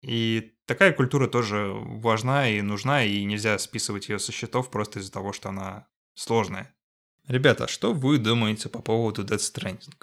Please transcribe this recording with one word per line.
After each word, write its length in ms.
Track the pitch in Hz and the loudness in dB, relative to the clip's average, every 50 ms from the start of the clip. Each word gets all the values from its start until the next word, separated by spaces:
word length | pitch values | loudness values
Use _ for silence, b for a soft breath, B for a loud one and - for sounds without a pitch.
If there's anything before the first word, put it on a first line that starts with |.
И 520 | - 139 120 117 113 113 113 113 113 - _ _ _ | -6 -2 -2 0 0 2 0 0 -2 -6 _ _ _
такая 280 | - - - 196 190 160 | -6 2 6 6 6 6
культура 340 | - 139 127 - 143 135 117 | 4 2 2 4 2 2 2
тоже 440 | - 120 120 104 104 104 104 98 101 | 2 0 0 0 0 -2 -2 -2 -4
важна 720 | 107 113 120 117 110 113 117 110 110 113 127 135 143 139 120 | -6 -8 -8 -10 -2 2 2 2 2 2 0 2 2 2 2
и 140 | 107 104 | 2 0
нужна, 420 | 101 101 104 101 101 127 143 143 120 | 0 -2 -4 -2 -2 0 2 2 2
и 200 | 104 101 104 101 | 2 2 0 0
нельзя 340 | 101 104 104 104 110 104 95 | 0 -2 0 2 0 0 0
списывать 500 | - - - 117 - - 104 101 - - | -2 -6 -6 -6 -6 -4 -6 -6 -6 -6
её 120 | 104 101 | -6 -4
со 120 | - - | -4 -6
счетов 380 | 117 - - 110 - 123 127 127 | -6 -8 -8 -4 -2 -2 -4 -2
просто 300 | - 107 104 - - 104 | -4 -4 -4 -4 -6 -10
из-за 120 | 95 98 | -10 -10
того, 220 | - 101 98 101 98 | -10 -8 -8 -8 -8
что 160 | - - 101 | -8 -8 -8
она 380 | 98 98 95 92 92 104 - _ _ _ _ _ _ | -8 -8 -8 -10 -10 -12 -16 _ _ _ _ _ _
сложная. 640 | - - - 117 117 104 90 98 92 - - _ _ _ _ _ _ _ _ _ _ _ - | -14 -4 2 2 2 2 2 -4 -8 -10 -14 _ _ _ _ _ _ _ _ _ _ _ -2
Ребята, 360 | 127 127 135 147 113 - 117 | -2 4 6 6 6 6 0
а 40 | - | -6
что 240 | - - - 214 | -4 -2 -2 0
вы 280 | 233 151 127 131 151 139 | 0 2 2 4 4 4
думаете 500 | 107 107 117 117 113 107 107 107 - - | 4 2 2 2 2 0 0 -2 -4 -8
по 120 | - - | -10 -8
поводу 420 | - - 113 113 117 110 104 107 101 | -2 0 0 2 2 0 -2 -2 -4
Death 140 | 101 107 101 | -2 -2 -2
Stranding? 580 | - - - - - - 92 - - - - _ | -2 -4 -6 -6 -8 -8 -8 -10 -14 -20 -20 _